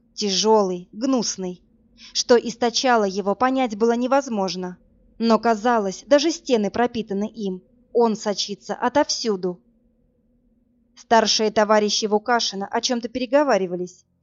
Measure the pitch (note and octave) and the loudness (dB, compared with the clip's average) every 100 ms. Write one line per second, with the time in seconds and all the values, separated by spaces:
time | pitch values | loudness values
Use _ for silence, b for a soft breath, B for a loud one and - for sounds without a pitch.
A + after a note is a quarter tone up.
0 | _ - G#3 F#3 G#3 A3 G3 F3+ F3+ G#3 | _ -8 -4 -2 2 4 2 -2 -10 -6
1 | C4+ C4 G3+ - F#3 F3+ _ _ _ _ | -2 0 -2 -6 -8 -10 _ _ _ _
2 | B - - A#3+ B3 - A#3+ A#3 C4+ A#3 | B -8 4 4 4 -2 -2 0 2 2
3 | G3+ F#3+ G3 G3 B3+ C4 B3+ G3+ A#3 A#3 | 2 -2 -4 0 0 0 -2 0 0 0
4 | B3 C4 C4+ G#3+ F#3+ F3+ F3+ F3+ _ _ | 0 0 0 -4 -4 -4 -8 -12 _ _
5 | _ _ A3+ A3 A#3 A3 A3+ A#3 G3 F#3 | _ _ 2 2 2 0 0 0 -2 -6
6 | - C#4+ D#4 D4+ - A#3+ G3+ - A#3+ A#3+ | 2 2 4 -2 -2 0 0 0 -2 -2
7 | G#3+ G3 G#3+ A#3 G3+ F#3 - _ _ A#3 | -6 -4 -6 -6 -8 -8 -12 _ _ 0
8 | A#3 G#3+ G#3+ G3+ - G3 - G#3 B3 C#4 | 2 0 -4 -4 -6 -10 -10 -4 0 0
9 | D4 - A#3 G3 F3+ F3 _ _ _ _ | 0 -2 -2 -2 -4 -6 _ _ _ _
10 | _ _ _ _ _ _ _ _ _ _ | _ _ _ _ _ _ _ _ _ _
11 | - A3+ G#3+ A#3 G#3+ G#3+ G#3 G#3+ G#3 - | 2 2 4 2 0 2 4 4 2 -2
12 | G#3+ G#3 G#3+ A#3+ - G3 G3 - - A#3+ | 0 -2 0 0 -2 -6 -6 -4 -4 -4
13 | A#3 B3+ B3 C#4 D4 A#3 F#3 F3 F3+ - | -6 -8 0 2 2 2 0 -4 -8 -12
14 | _ _ | _ _